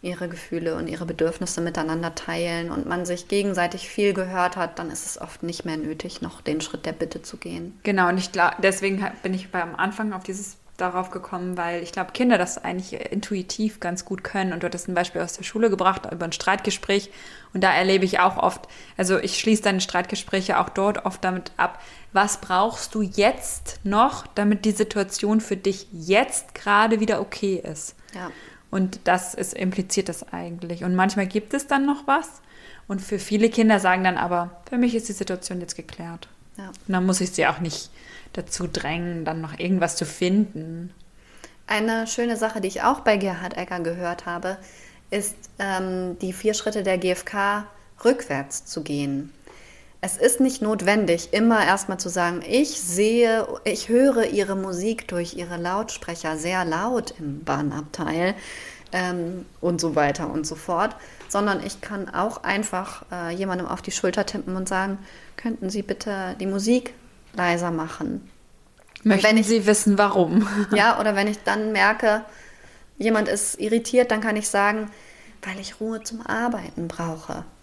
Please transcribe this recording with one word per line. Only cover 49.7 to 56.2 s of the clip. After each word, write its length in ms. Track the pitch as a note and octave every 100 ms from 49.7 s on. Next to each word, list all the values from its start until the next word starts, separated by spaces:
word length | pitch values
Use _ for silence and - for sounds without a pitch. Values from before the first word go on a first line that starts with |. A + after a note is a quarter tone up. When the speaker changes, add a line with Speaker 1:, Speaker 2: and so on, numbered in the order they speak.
| - - -
Speaker 1:
Es 160 | F#3 -
ist 220 | B3+ C4
nicht 220 | C4 C4
notwendig, 680 | G#3+ G#3+ F#3 G#3 F#3+ E3+ -
immer 340 | G3+ A3+ A3+ E3+
erstmal 340 | G3 G3 F#3
zu 100 | F3+
sagen, 340 | F3+ F3 F3 -
„Ich 320 | B3 D4 -
sehe, 680 | F3 F3 G#3+ A3+ A#3 A3+ G#3 -
ich 260 | - G#3 -
höre 360 | A#3 C4+ A#3 A3
Ihre 300 | G3+ G3 G3
Musik 520 | F#3+ F3+ G3+ A3+ -
durch 260 | F3 E3+
Ihre 240 | - F3 F3
Lautsprecher 800 | F3 F#3+ G#3+ - - E3+